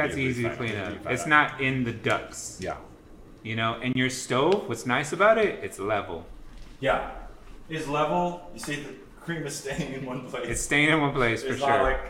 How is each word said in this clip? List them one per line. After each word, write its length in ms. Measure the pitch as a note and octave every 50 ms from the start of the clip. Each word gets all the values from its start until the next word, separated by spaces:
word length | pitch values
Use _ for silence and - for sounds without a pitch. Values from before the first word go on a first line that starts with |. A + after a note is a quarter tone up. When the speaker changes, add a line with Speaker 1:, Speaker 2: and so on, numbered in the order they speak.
| D3+
Speaker 1:
That's 120 | - -
Speaker 2:
be, 60 | C#3
it'll 60 | C3
be 120 | C3 B2 B2
Speaker 1:
easy 40 | A#2
to 60 | A2+
Speaker 2:
fine. 60 | -
Speaker 1:
clean 120 | C3 B2 A2+
Speaker 2:
It'll 140 | G#2 G2+ F#2+
Speaker 1:
up. 100 | F2+ F2+ -
Speaker 2:
be 40 | -
fine. 100 | - B2+
Speaker 1:
It's 120 | B2 -
not 320 | D#3 D3+ D3+ C#3+ - - -
in 240 | C3+ C3 C3+ C3 B2
the 80 | A#2+
ducts. 680 | G#2+ G#2+ - A#2 G#2+ - - - - - - - - -
Speaker 2:
Yeah. 160 | F2+ E2+ D2 - - - - - - - - - - - - - -
Speaker 1:
You 140 | A2 A2
know, 160 | A2+ A2+ A2+ A#2 - B2+
and 100 | B2+ B2
your 140 | B2+ B2+ B2+
stove, 600 | B2+ - - - B2+ B2+ C#3+ E3+ G3 G#3+ - -
what's 160 | A#2 A#2 -
nice 260 | B2+ A#2+ C#3 D3 D3
about 260 | F3 E3 G3 A3 A3+
it, 220 | A3+ G#3+ E3+ A#2+ - -
it's 160 | F#2+ - -
level. 460 | G2 G#2 G#2+ G2+ F#2 - F2 D#2+ D#2+ - - - - - - - - - - -
Speaker 2:
Yeah. 320 | C3+ C3 - - - - - - - - - - - - - - -
It's 200 | - D#3+ D#3 D3+
level. 640 | C#3 D3 D3+ D#3 D3+ F3 F3 F3+ F3 - - - - -
You 60 | -
see 160 | - D3+ C#3+
the 160 | C#3+ D3 - - - - - - -
cream 260 | - E3 E3+ D#3+ D3
is 100 | C#3 C#3
staying 380 | - - C#3 C#3+ E3+ D3 C3 C3+
in 100 | C3 C3
one 200 | B2+ B2+ B2 -
place. 200 | - - A#2+ -
Speaker 1:
It's 140 | A#2 A2+ -
staying 280 | - - D3 D3 D3 D#3
in 100 | D#3 D#3
one 100 | C#3+ C#3 C3
place, 300 | C#3 A#2+ A#2 A2 A2 -
Speaker 2:
It's 160 | C3 A#2 -
Speaker 1:
for 80 | C#3
Speaker 2:
not 80 | C#3 C#3
Speaker 1:
sure. 80 | C3+ C3
Speaker 2:
like, 160 | C3 C3+ - -